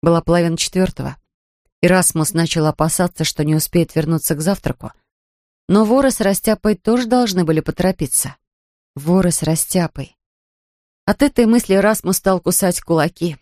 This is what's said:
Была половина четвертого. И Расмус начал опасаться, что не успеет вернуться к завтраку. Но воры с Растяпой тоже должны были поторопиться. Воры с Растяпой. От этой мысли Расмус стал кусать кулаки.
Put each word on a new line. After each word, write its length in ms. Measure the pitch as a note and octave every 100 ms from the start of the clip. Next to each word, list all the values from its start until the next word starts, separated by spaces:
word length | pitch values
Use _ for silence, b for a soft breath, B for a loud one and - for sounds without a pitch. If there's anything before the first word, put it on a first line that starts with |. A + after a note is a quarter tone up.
Была 180 | E3 E3+
половина 360 | E3 F3 E3+ E3
четвертого. 600 | - F#3 F#3 - C3+ C3+ _ _ _ _ _ _
И 60 | F3
Расмус 440 | F#3 F3 D#3+ D#3
начал 340 | E3 E3 E3 D#3
опасаться, 580 | - D#3+ - F3 -
что 200 | D#3+ -
не 100 | D3+
успеет 400 | D#3 - F3 D#3+
вернуться 400 | - D#3 E3 -
к 60 | D3+
завтраку. 520 | D#3 G3 - - - - _ _ _ _ _ _ -
Но 160 | G3
воры 260 | G#3+ B3+ C4+
с 100 | -
Растяпой 540 | G3 G3+ - G#3+ G#3+
тоже 320 | G#3 - A#3+ A#3
должны 380 | B3 A#3+ F#3
были 160 | D#3+ D#3
поторопиться. 760 | D3+ - F#3 F#3 D3+ - - - _ _ _ _ _
Воры 360 | - D3 F#3 F3+
с 120 | -
Растяпой. 760 | D#3 E3 - F#3 E3 - C3 _ _ _ _ _ _ _ _ _
От 180 | - G#3
этой 240 | C#4+ - A3+
мысли 280 | A#3 -
Расмус 420 | F#3+ G3 A3 F3 F#3+
стал 240 | - F#3+
кусать 400 | - F3 F#3 F3
кулаки. 560 | - E3 D#3 - E3+ C#3+